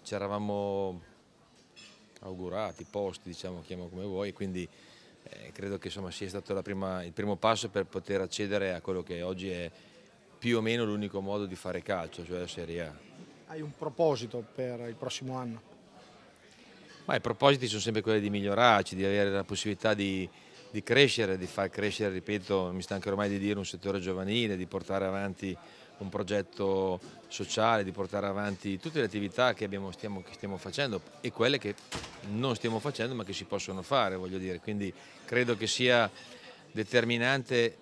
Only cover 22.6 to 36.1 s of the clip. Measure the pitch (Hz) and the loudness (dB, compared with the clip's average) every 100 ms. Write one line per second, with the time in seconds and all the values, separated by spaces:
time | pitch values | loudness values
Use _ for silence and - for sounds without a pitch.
22.6 | 92 92 87 101 104 98 104 101 101 101 | 2 -2 -4 -4 -2 0 2 2 0 0
23.6 | 92 87 101 98 92 92 95 113 113 95 | -2 -6 -2 -2 0 -2 0 2 2 0
24.6 | 90 98 - 95 95 98 101 92 98 90 | -4 -6 -2 0 0 -2 -4 -4 -6 -6
25.6 | - - - - 98 98 95 101 98 - | -10 -20 -20 -10 -6 -4 0 0 -2 -2
26.6 | 98 95 95 90 - - - - 95 - | 2 2 2 0 -6 -18 -14 -8 -4 2
27.6 | 110 113 95 92 92 101 101 98 104 98 | 4 4 2 -2 -2 0 0 0 -2 -2
28.6 | 104 95 170 156 113 101 101 101 127 113 | -2 -2 -2 0 0 0 -2 4 4 4
29.6 | 104 98 98 90 110 95 90 - 101 95 | -2 -4 -6 -8 -8 -8 -10 -10 -6 -6
30.6 | 98 90 139 95 - - 165 - 127 139 | -6 -2 -2 -2 -6 -8 -8 2 2 4
31.6 | 104 104 - - - - 98 104 135 113 | -2 -6 -8 -10 -10 -12 -6 -2 0 0
32.6 | 117 113 143 127 117 127 95 95 95 101 | 0 0 -2 -2 -2 -2 -6 -6 -4 -6
33.6 | - 95 90 135 104 95 92 95 92 87 | -4 -6 2 2 4 0 -4 -4 -4 -6
34.6 | - 104 98 - - - - 123 123 110 | -4 -2 -2 -6 -18 -20 0 2 4 2
35.6 | 107 - 123 120 107 | 0 2 6 6 6